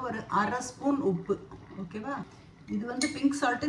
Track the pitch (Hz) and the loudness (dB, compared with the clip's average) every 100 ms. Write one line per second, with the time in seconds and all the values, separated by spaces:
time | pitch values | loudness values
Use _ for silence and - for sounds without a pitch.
0 | 247 214 - 196 214 247 - - 277 277 | -4 -4 0 2 4 2 -4 -2 2 4
1 | 190 175 - 202 - - - 190 185 214 | 4 2 0 -2 -2 -16 -14 -10 -8 -6
2 | 247 269 - - - - - 208 233 262 | -4 -4 -6 -14 -20 -20 -4 -2 -2 0
3 | 294 294 285 - 262 240 | -2 2 0 4 2 2